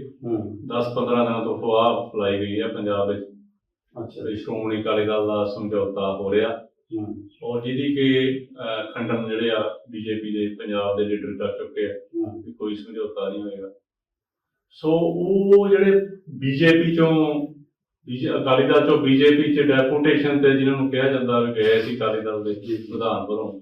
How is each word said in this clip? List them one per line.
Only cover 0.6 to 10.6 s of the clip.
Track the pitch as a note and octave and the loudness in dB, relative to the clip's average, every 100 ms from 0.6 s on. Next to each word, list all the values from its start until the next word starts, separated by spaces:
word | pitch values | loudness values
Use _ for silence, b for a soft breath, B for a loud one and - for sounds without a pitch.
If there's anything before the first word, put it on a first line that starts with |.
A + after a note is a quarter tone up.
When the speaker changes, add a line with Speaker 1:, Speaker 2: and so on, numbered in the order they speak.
| - | -6
Speaker 2:
ਦਸ | A#2+ A#2+ B2 | -4 -2 -2
ਪੰਦਰਾਂ | A#2+ A#2+ | 0 2
ਦਿਨਾਂ | A#2 A2+ | 2 0
ਤੋਂ | A2 G#2+ | -4 -4
ਅਫਵਾਹ | A2+ A2+ - - - | 2 4 4 2 -4
ਫੈਲਾਈ | A2 G2 G2 | -2 0 0
ਗਈ | G2+ G#2 | -2 -4
ਹੈ | - | -4
ਪੰਜਾਬ | G#2+ G#2 G2+ G2+ | -4 -4 -2 -2
ਵਿੱਚ | G2+ - - _ _ _ _ _ B2+ | -4 -8 -16 _ _ _ _ _ -14
Speaker 1:
ਅੱਛਾ। | A#2 - | -14 -10
Speaker 2:
ਵੀ | A2 G#2+ | -8 -8
ਸ਼੍ਰੋਮਣੀ | - A2+ A2 A2 | -8 -6 -4 -4
ਅਕਾਲੀ | G#2+ G#2+ G#2 | -2 0 0
ਦਲ | G#2+ G#2 | 0 0
ਦਾ | G#2+ | 0
ਸਮਝੌਤਾ | G2+ G#2+ G#2 G#2 G2 G2 G2 G2 | -2 -4 -4 -2 -2 -2 -4 -4
ਹੋ | G2 | 0
ਰਿਹਾ। | G#2 A2+ A2+ - _ _ A2 | 0 0 -4 -12 _ _ -10
Speaker 1:
ਹੂੰ। | G#2 G2+ - _ | -8 -10 -16 _
Speaker 2:
ਔਰ | A#2 A#2+ | -8 -6
ਜਿਹਦੀ | B2 C3 C#3+ C#3 | -4 -2 -2 2
ਕਿ, | C3+ C3 C3 C3 - - | 2 2 2 -2 -8 -12
ਅਹ, | A#2 A2 G#2+ | -8 -8 -8
ਖੰਡਨ | B2 A#2 A2+ A2 | -8 -4 -4 -4
ਜਿਹੜੇ | A2 A#2 | -2 0
ਆ | A2+ - - - | 0 -2 -6 -12
ਬੀਜੇਪੀ | A2 A2 G#2+ G#2+ | -10 -6 -6 -4
ਦੇ | G#2 G#2 | -4 -4
ਪੰਜਾਬ | G#2 | -6